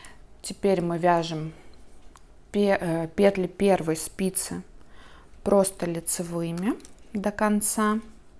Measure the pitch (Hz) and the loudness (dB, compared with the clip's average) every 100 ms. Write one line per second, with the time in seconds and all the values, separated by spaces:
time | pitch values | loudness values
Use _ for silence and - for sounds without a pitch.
0 | - - - - - - 202 185 170 170 | -18 -20 -20 -16 -14 -2 2 2 2 2
1 | 175 170 165 156 156 160 - - - - | 4 4 2 -4 -6 -10 -18 -20 -20 -20
2 | - - - - - 202 202 196 175 165 | -20 -20 -20 -20 -4 2 4 2 2 -2
3 | 160 - 202 196 180 - 196 180 160 160 | -2 4 4 4 -2 2 4 4 2 -2
4 | - - 190 185 - 180 - - - - | -4 -4 -2 -2 -4 -6 -12 -18 -20 -20
5 | - - - - - 196 190 - 175 170 | -20 -20 -20 -8 -2 0 0 -2 -6 -6
6 | 170 - 170 170 170 170 202 370 - - | -6 -6 -6 -6 -6 -4 -4 -4 -10 -20
7 | - 208 208 208 214 208 - - 214 220 | -12 -6 -4 -2 0 2 0 0 0 0
8 | - - - - | -4 -16 -20 -20